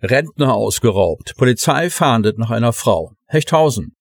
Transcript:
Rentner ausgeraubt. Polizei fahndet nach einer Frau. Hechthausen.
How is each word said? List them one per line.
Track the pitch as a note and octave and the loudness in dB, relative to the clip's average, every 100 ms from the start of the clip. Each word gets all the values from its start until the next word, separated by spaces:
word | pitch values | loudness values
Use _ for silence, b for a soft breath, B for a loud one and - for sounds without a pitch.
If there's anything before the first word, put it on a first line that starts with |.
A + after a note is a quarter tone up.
Rentner | A#2 C3 D#3 - C3+ G#2+ | 0 0 -2 -2 0 0
ausgeraubt. | G#2+ - A#2 G2 F2+ D2+ - - | -2 0 0 2 0 -2 -10 0
Polizei | B2+ A#2+ - C#3+ E3+ | 0 2 0 0 -2
fahndet | - D#3 A#2 G#2+ G#2+ | 0 2 2 0 -2
nach | A2 | -4
einer | A#2 A#2+ | 0 0
Frau. | A#2 - F2+ D#2 _ _ | 0 0 0 -2 _ _
Hechthausen. | D#3 - D#3+ D#3 A2 D#2 _ | -4 0 2 2 0 -8 _